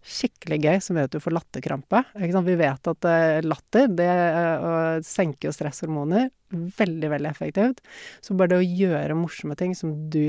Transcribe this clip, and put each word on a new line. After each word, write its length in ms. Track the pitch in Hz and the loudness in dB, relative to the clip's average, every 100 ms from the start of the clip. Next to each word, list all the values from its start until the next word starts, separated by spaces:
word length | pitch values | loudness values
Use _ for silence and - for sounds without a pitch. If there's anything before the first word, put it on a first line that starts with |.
skikkelig 560 | - - 254 - 165 156 | -14 -6 -6 -6 -6 0
gøy, 140 | 151 190 | 2 2
som 160 | - 165 | 0 0
gjør 80 | 135 | 0
at 80 | |
du 60 | 151 | -2
får 140 | - 170 | -2 -4
latterkrampe. 640 | - 131 - 143 - 208 254 208 | -4 -8 -6 -6 0 0 0 -4
Ikke 160 | 175 | 0
sant? 140 | 185 180 | 0 2
Vi 60 | 175 | 2
vet 300 | 147 135 170 | 2 0 -4
at, 160 | 165 175 | 0 2
eh, 380 | 165 160 156 160 | 4 4 2 0
latter, 400 | 151 - 220 269 | -4 0 2 4
det, 200 | 175 175 | 4 2
eh, 540 | 180 175 165 170 151 170 | 4 2 2 0 0 0
å 60 | 165 165 160 - | 0 0 -2 -4
senke 400 | - 170 - 151 | -2 -2 -2 -6
jo 60 | |
stresshormoner 800 | - 147 - 160 151 147 202 262 _ - | -4 -6 -6 -4 -4 0 0 0 _ -10
veldig, 580 | 170 175 - 190 160 151 | -8 -6 -2 -2 0 -2
veldig 200 | 147 147 | -2 -4
effektivt. 500 | 147 156 190 240 254 - - - - | -6 -4 0 0 0 -10 -20 -20 -14
Så 140 | - 190 | -4 2
bare 160 | 180 | 4
det 60 | 180 | 4
å 60 | 180 180 | 2 2
gjøre 380 | 185 147 147 160 | 0 0 -2 -2
morsomme 400 | 170 - - - | -2 -6 -8 -4
ting 140 | 185 180 | -4 -4
som 160 | 160 151 156 | -6 -6 -2
du 180 | 156 | 0